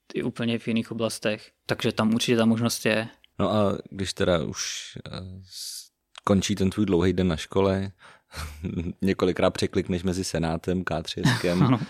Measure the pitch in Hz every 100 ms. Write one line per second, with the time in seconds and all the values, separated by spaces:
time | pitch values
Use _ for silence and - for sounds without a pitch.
0 | - - - 120 120 117 - 113 110 113
1 | 113 - 113 107 - _ - 120 120 -
2 | 110 113 - 120 110 113 117 - 113 110
3 | 113 - _ - 101 107 101 101 - 98
4 | 95 - 95 87 64 - - - - -
5 | - - 95 92 95 - - - - _
6 | _ - - 98 90 98 95 92 104 90
7 | 90 90 92 78 - - 98 95 98 -
8 | - - _ - 78 - - - 85 -
9 | 95 92 95 85 95 - 98 101 85 90
10 | 92 90 92 - 82 82 - 92 90 80
11 | 80 - 92 117 92 87 101 123 -